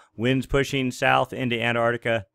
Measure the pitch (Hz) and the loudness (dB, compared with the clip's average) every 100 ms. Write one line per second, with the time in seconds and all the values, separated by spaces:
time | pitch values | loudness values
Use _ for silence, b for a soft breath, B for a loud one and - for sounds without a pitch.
0 | b - 117 131 123 139 135 139 127 - | b -4 0 0 0 0 0 -2 -4 0
1 | 131 131 131 98 127 117 117 120 117 120 | 2 2 2 -4 -4 -2 0 0 0 0
2 | 120 113 98 | -2 -2 -4